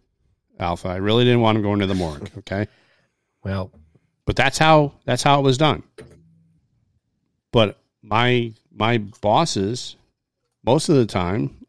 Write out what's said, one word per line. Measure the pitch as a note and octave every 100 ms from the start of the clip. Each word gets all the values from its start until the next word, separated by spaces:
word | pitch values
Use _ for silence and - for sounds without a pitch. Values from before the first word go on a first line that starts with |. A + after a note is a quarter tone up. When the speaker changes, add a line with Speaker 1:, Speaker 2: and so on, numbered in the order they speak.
| _ _ _ _ _ -
Speaker 1:
Alpha. | E2+ F2 F#2
I | F#2
really | G#2 A2+
didn't | B2 A#2+
want | A2 A2
them |
going | G2+ G2+
to | F#2+
the |
morgue, | F#2+ E2+ C#2+ G#2
<laughs> | G2+
okay? | - F#2+ A2 _ _ _ _ _ _ _
Speaker 2:
Well. | G2 F#2+ F#2+ _ _ _ _ _ -
Speaker 1:
But | -
that's | C3 -
how, | D#3 D#3 C#3+ -
that's | - B2
how | C#3+ C#3+
it |
was | C#3 B2+
done. | D3+ E2+ - - - - _ _ _ _ _ _ _ _ _ _ _ _ _
But | A#2+ G#2 - _ _
my, | G#2+ G#2+ B2 B2 A#2 A2 _
my | G#2 A2 A#2
bosses, | G2+ - G#2 A#2+ E3+ G#2+ G2 B2 - - _ _ _ _ _ _
most | - C#3+ -
of | C#3+
the | A2
time, | G2 F2+ G#2+ C#3 -